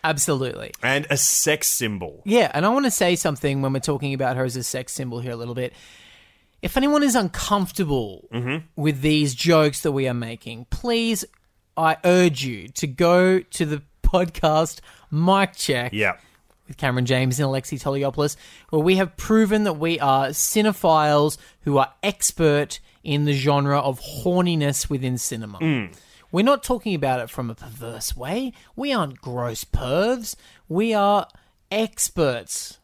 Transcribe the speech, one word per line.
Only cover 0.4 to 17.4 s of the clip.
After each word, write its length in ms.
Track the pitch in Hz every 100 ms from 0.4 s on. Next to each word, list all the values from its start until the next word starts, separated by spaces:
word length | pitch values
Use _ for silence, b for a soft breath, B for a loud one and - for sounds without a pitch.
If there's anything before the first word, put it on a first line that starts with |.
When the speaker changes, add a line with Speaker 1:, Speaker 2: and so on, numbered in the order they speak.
| 131 - - -
Speaker 2:
And 240 | 123 139 143
a 80 | 143
sex 500 | - - - 151 -
symbol. 540 | - 113 104 87 71 202
Speaker 1:
Yeah, 260 | 233 -
and 120 | 143 190
I 40 |
wanna 220 | 262 277
say 240 | - 180 175
something 460 | 175 143 143 139
when 120 | 135
we're 60 | 135
talking 340 | 143 139 139
about 220 | 135 127 127
her 60 |
as 120 | 131 123
a 80 |
sex 300 | 120 131 127
symbol 260 | - 131 120
here 120 | 127
a 40 | 117
little 200 | 117 120
bit. 180 | 127 B B B B B B B B B
If 160 | - 262
anyone 260 | 277 294
is 120 | 285 240
uncomfortable 1120 | 190 - - 202 185 - 165 139 107 92 -
Speaker 2:
Mm-hmm. 340 | 117 120 151 160 -
Speaker 1:
with 200 | 151 139
these 320 | 151 151 147
jokes 480 | 123 170 160 151 139
that 100 | 160
we 140 | 139 131
are 60 |
making, 540 | 120 117 117 - 117 123
please, 560 | - 240 233 226 214 - _ _ _ _ -
I 200 | 160 160 180
urge 380 | 180 180 131
you 240 | 135 110 92
to 180 | - 156
go 520 | 127 170 180 185 185
to 260 | - - 156
the 160 | 147 - _
podcast 760 | - 185 175 - 165 156 165 - B B B
Mic 440 | 151 175 196 190 -
Check 360 | - 131 120
Speaker 2:
Yeah. 240 | 104 101 85 b b _ _ _
Speaker 1:
with 100 | -
Cameron 280 | 139 127 123
James 320 | 131 131
and 100 | 127